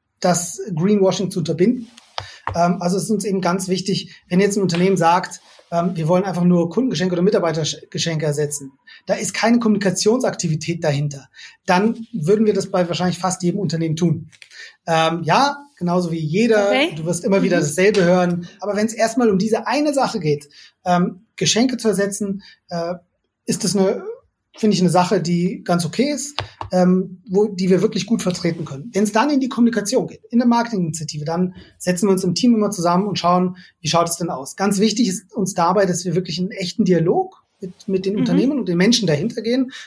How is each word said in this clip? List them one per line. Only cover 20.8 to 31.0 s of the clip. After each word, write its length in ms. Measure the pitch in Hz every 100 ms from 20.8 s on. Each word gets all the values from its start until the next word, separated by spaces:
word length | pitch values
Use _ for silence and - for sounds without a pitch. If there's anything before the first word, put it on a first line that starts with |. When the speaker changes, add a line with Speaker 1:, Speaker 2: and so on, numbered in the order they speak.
Speaker 1:
ähm, 420 | 180 180 196 - _ -
Geschenke 420 | 185 208 254 247
zu 100 | 226
ersetzen, 540 | 185 202 202 202 196 - _ -
äh, 260 | 175 170 180 _ _ _ _
ist 200 | - 160
das 100 | 185
eine, 300 | 196 190 240 392 480 _ _ _ -
finde 180 | 214 170
ich, 40 |
eine 100 | 180
Sache, 300 | 175 175 190
die 440 | 160 175 180 -
ganz 200 | - 175
okay 280 | 160 - 285
ist, 260 | 294 - - - - -
ähm, 520 | 185 180 185 185 - -
wo, 180 | 185 214
die 240 | 180 185
wir 120 | 185
wirklich 240 | 220 - -
gut 160 | 226
vertreten 420 | 185 175 170 165
können. 260 | 151 139 -
Wenn 100 | 190
es 80 | 208
dann 200 | 220 294
in 100 | 277
die 80 | 262
Kommunikation 580 | 226 233 214 196 262 165
geht, 140 | - -
in 80 | 233
der 80 | 247
Marketinginitiative, 800 | 226 226 196 165 156